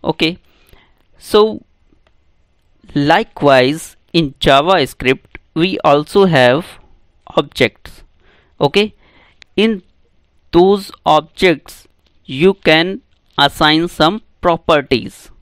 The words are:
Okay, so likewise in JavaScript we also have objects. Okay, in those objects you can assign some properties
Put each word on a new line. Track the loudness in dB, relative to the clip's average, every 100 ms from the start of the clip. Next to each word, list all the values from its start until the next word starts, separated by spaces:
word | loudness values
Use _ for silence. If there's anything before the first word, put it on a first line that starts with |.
Okay, | -6 -4 -4 -6 _ _ _ _ _ _ _ _
so | -2 0 0 -2 _ _ _ _ _ _ _ _ _ _ _ _ _
likewise | -6 0 0 -2 -2 2 2 2 -4 -12 _ _
in | -4 -4 -2
JavaScript | 2 2 2 0 -2 -4 -4 -4 _ -20 _
we | -4 -4 -2
also | 0 0 0 0
have | 2 4 2 0 -4 -20 _ _ _ _ -8 -6
objects. | -6 -4 -4 _ -20 -20 _ _ _ _ _ _
Okay, | -2 -2 -4 _ _ _ _ _ _
in | -2 -2 -2 _ _ _ _ _ _ _
those | 2 2 0 -4 -8 0
objects | 0 -2 -2 0 0 -6 -20 _ _ _ _
you | -14 -2 0
can | 0 0 0 -2 -8 _ _ _ -2
assign | -2 0 0 0 -2
some | -2 -2 -2 _ _
properties | -4 -4 0 -2 0 -6 -6 -18 -20 -20